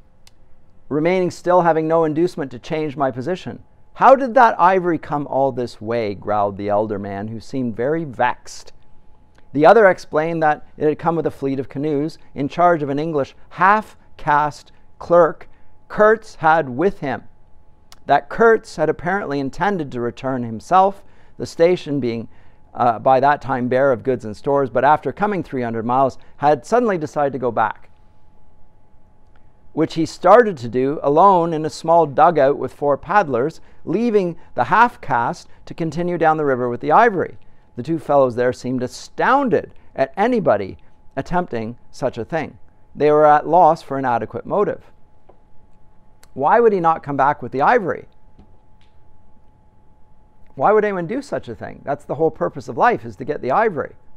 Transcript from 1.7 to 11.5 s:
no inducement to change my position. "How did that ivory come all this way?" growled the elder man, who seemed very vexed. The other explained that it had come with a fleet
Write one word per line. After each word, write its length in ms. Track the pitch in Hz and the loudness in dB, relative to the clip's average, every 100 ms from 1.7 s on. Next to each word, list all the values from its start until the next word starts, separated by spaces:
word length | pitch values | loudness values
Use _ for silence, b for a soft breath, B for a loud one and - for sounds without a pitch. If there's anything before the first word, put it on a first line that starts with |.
| 160 156 | 2 0
no 180 | 165 160 | 0 0
inducement 460 | 151 175 - 269 | 0 -2 -4 -10
to 80 | 123 | -10
change 360 | - 156 156 135 | -8 -6 -6 -4
my 160 | 135 | -4
position. 520 | 127 127 180 - - - _ - - | -4 -6 -8 -8 -14 -18 _ -20 2
"How 200 | 214 269 | 6 6
did 180 | 262 233 | 4 4
that 220 | 233 - | 4 4
ivory 400 | 175 190 175 156 | 4 4 0 -2
come 300 | - 147 139 | -4 -6 -4
all 240 | 127 135 | -2 -2
this 300 | 123 120 - | -2 -8 -8
way?" 340 | 110 120 107 98 | -6 -4 -4 -6
growled 400 | 98 104 101 98 | -4 -2 -2 -4
the 140 | 101 | -2
elder 300 | 101 110 101 | 0 0 -4
man, 280 | 101 98 110 | -6 -8 -8
who 140 | 110 | -10
seemed 340 | - 135 123 107 | -10 -6 -6 -4
very 300 | 127 165 156 | -4 -4 -6
vexed. 680 | 110 123 - - - - - - - - - _ - - | -2 -2 -4 -12 -18 -18 -20 -18 -20 -20 -20 _ -20 -8
The 140 | 135 156 | 2 6
other 240 | 214 196 | 8 6
explained 520 | 175 - 151 160 165 | 4 -2 -4 -2 0
that 220 | 156 147 - - | 0 0 -6 -4
it 100 | 156 | -2
had 120 | 147 | 0
come 180 | 170 170 | -2 -2
with 80 | 147 | -2
a 60 | |
fleet 280 | - 139 | -4 -4